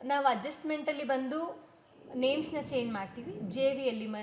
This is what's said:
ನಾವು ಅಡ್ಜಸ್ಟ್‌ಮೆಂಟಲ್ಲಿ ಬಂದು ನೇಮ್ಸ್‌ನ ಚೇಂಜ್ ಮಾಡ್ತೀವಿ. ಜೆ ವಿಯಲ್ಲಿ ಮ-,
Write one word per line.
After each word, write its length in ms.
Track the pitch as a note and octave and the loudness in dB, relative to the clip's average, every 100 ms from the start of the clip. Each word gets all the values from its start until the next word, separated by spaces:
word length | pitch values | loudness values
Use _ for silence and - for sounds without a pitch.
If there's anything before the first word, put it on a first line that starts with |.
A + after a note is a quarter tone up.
ನಾವು 220 | B3 C#4+ C#4 | 0 4 6
ಅಡ್ಜಸ್ಟ್‌ಮೆಂಟಲ್ಲಿ 760 | G#3+ C4+ D4+ D#4 D4+ D4 C#4+ | 4 0 -4 -2 -2 0 -2
ಬಂದು 680 | C4 C4+ C4 D4+ E4+ - - - - - - | 0 0 2 -2 -2 -6 -16 -20 -20 -20 -8
ನೇಮ್ಸ್‌ನ 460 | B3 C4 D4 D#4 D4+ - | 0 2 2 0 -4 -2
ಚೇಂಜ್ 260 | C4+ A#3 | 0 0
ಮಾಡ್ತೀವಿ. 580 | A3 G3 - B3+ G4+ G3+ | -2 -6 -8 -10 -6 -4
ಜೆ 240 | G#3+ C4+ | 2 2
ವಿಯಲ್ಲಿ 320 | C#4 C4 A3 A3 | 4 0 0 -4
ಮ-, 100 | G#3+ | -6